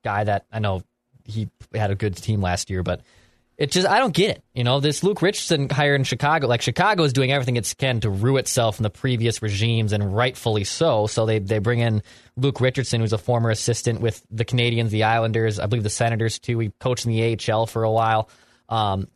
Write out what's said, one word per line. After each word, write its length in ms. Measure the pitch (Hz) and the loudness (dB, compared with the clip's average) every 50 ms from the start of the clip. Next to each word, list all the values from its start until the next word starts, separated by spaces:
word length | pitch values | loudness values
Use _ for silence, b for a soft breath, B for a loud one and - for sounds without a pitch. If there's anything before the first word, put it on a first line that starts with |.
| _ | _
guy 200 | 113 101 101 107 | -4 -2 -2 0
that 220 | 104 101 98 - _ | 0 -2 -2 -4 _
I 60 | - 110 | -6 -4
know 220 | 104 101 95 92 - - _ _ _ _ _ _ _ | -2 -2 -2 -4 -8 -12 _ _ _ _ _ _ _
he 240 | - 107 113 107 - - _ - _ - | -8 -6 -6 -6 -6 -8 _ -20 _ -4
had 160 | 107 107 101 | -4 -2 -2
a 40 | 98 | -2
good 200 | 95 113 104 90 - | -2 -2 -4 -4 -4
team 240 | - - 110 104 | -4 -4 -2 0
last 280 | 95 90 90 87 - - | 0 0 -2 -2 -4 -6
year, 100 | 98 92 87 | -6 -4 -2
but 180 | 87 87 82 b b b b b b b b b b _ - | -4 -4 -6 b b b b b b b b b b _ -4
it 140 | 147 139 | -4 -2
just, 140 | - 180 185 | 0 0 2
I 140 | 175 190 233 | 4 4 4
don't 140 | 269 226 147 | 4 2 2
get 160 | 165 196 214 - - | 2 0 0 -2 -6
it. 60 | _ _ _ | _ _ _
You 100 | 127 120 | -2 0
know, 160 | 120 127 143 | 2 2 2
this 240 | 139 151 143 - - | 2 0 0 2 0
Luke 180 | 196 208 - | 0 0 2
Richardson 460 | - 190 208 - - - 170 143 139 127 | 0 0 0 0 -2 -2 0 0 0 0
hire 240 | - 131 147 143 143 | 0 2 2 4 4
in 120 | 139 131 | 2 2
Chicago, 420 | - 139 117 - 147 156 165 143 120 | 0 -2 0 2 2 2 2 2 2
like, 140 | 120 113 | 0 0
Chicago 420 | - - 117 - 180 208 214 180 160 | 0 -2 0 2 2 2 4 2 2
is 80 | 143 | 2
doing 200 | 123 135 131 127 139 | 2 2 2 2 2
everything 240 | 143 123 131 123 120 | 0 0 0 0 0
it 180 | 104 - - - | -2 -4 -4 -2
can 220 | 139 131 123 113 | -2 -2 0 0
to 100 | 104 107 | -2 -2
rue 280 | 98 95 107 131 135 131 | -2 0 2 2 2 2
itself 420 | - - - 127 117 110 104 - | 0 0 0 2 2 2 0 0
in 40 | 113 | -2
the 60 | 104 | -4
previous 520 | - - - 135 127 110 113 117 110 - | -4 -2 -2 -2 0 0 0 0 -2 -2
regimes, 500 | 110 107 101 98 110 117 117 113 110 101 | -4 -4 -2 0 0 0 2 0 0 0
and 240 | 104 104 104 98 95 | 0 0 0 0 0
rightfully 480 | 110 123 131 127 - - 120 107 107 98 | 0 0 0 -2 -2 -2 -2 0 0 -2
so. 440 | - - - 165 165 123 107 104 107 | -4 -2 0 2 2 2 2 0 0
So 180 | - - 113 | 0 0 0
they, 140 | 110 110 110 | 2 0 0
they 200 | 95 95 113 107 | 0 0 -2 0
bring 200 | 95 117 120 117 | 0 0 0 2
in 220 | 117 117 110 107 B B B B B B B 127 | 2 2 0 -2 B B B B B B B -2
Luke 240 | 131 143 131 - | -2 -2 0 2
Richardson, 400 | 127 131 123 139 123 - - 117 | 0 0 0 0 -2 -2 0 0
who's 100 | 113 107 | 0 0
a 60 | 110 104 | 0 -2
former 320 | - - 120 117 117 113 | 0 0 0 2 2 2
assistant 500 | 110 - - - 117 - - 123 113 - | 0 0 0 -2 -2 0 -2 -2 -2 0
with 260 | 117 113 - - _ _ | -2 -2 -4 -4 _ _
the 140 | 110 110 117 | -6 -6 -4
Canadiens, 460 | - - 123 120 120 117 117 117 110 | -2 0 2 2 2 2 0 0 0
the 120 | 104 107 107 | 0 2 2
Islanders, 560 | 107 113 117 113 113 107 113 113 110 104 95 | 2 2 2 2 2 0 2 0 0 0 -2
I 60 | 85 | -2
believe 180 | 104 113 120 104 | -2 0 0 0
the 60 | 104 | -2
Senators 500 | - - 120 117 117 107 113 113 - - | -2 0 0 0 0 0 0 -2 -2 -4
too. 180 | - - 120 117 | -4 -4 -2 -2
He 120 | 113 104 - _ | -2 -4 -6 _
coached 240 | - 131 123 - - | -4 -4 -2 -2 -2
in 60 | 120 | -2
the 100 | 113 110 | 0 0
A 40 | 113 117 117 | 0 0 0
H 160 | 104 - - | -2 -2 0
L 160 | 110 110 113 | 0 0 0
for 180 | 110 - 113 113 | 0 -2 -2 0
a 80 | 110 | 2
while. 380 | 110 113 113 113 113 110 110 b b b b b b b b - | 2 2 2 4 2 2 0 b b b b b b b b -4
Um, 400 | 117 113 107 101 98 98 92 - _ | -2 0 0 0 0 -2 -4 -8 _